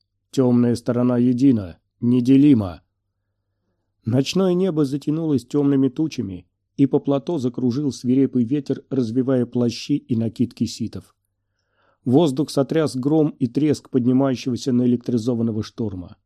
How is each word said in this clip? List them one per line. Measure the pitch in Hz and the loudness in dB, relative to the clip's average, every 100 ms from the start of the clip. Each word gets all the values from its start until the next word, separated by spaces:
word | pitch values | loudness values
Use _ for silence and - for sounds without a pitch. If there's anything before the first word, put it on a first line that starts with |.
| _ _ _ | _ _ _
Тёмная | - 127 123 120 | 0 2 4 2
сторона | 117 - 120 123 123 | 0 -2 0 0 2
едина, | 123 123 139 113 90 82 _ _ | 0 4 2 2 -2 -14 _ _
неделима». | 117 127 120 135 147 123 95 80 _ _ _ _ _ _ _ _ _ _ _ _ | 0 2 4 6 6 4 2 -8 _ _ _ _ _ _ _ _ _ _ _ _
Ночное | - 127 139 180 190 | -2 -2 0 0 0
небо | 180 190 156 | 0 0 0
затянулось | 139 143 147 156 160 135 - | -2 -2 -4 -4 0 -2 0
тёмными | 143 143 139 135 | 0 2 2 0
тучами – | 123 156 - 101 90 - _ _ - | -2 -6 -4 -8 -10 -16 _ _ 0
и | 135 | 2
по | 147 | 2
плато | - 139 143 175 | 0 -2 -2 -4
закружил | 123 123 127 127 147 | -4 -2 -2 0 -4
свирепый | - 123 131 131 127 | -4 0 2 2 0
ветер, | 113 147 139 131 _ | 0 -2 -4 -8 _
развивая | 131 113 123 127 131 120 | -4 -2 -2 0 0 0
плащи | 123 120 113 - 143 | 0 -2 -2 -4 -4
и | - 113 | -2 -4
накидки | 113 - 123 - | -4 -2 -4 -2
ситов. | 110 - 107 92 - _ _ _ _ _ _ _ _ _ | -6 -4 -10 -10 -18 _ _ _ _ _ _ _ _ _
Воздух | - 131 170 131 143 | 2 4 4 0 -2
сотряс | - 139 156 147 127 | -2 0 0 -2 -4
гром | 135 156 147 - | 0 0 0 -2
и | 123 | -4
треск | 135 151 135 - | 0 0 -2 -2
поднимающегося | 131 120 127 139 123 135 113 - | -2 2 2 0 -2 -4 -6 -2
наэлектризованного | 123 123 120 - 120 113 117 113 110 | 0 2 0 -2 -2 -2 -2 -2 -4
шторма. | - - 110 95 87 104 | -8 -8 -8 -8 -14 -20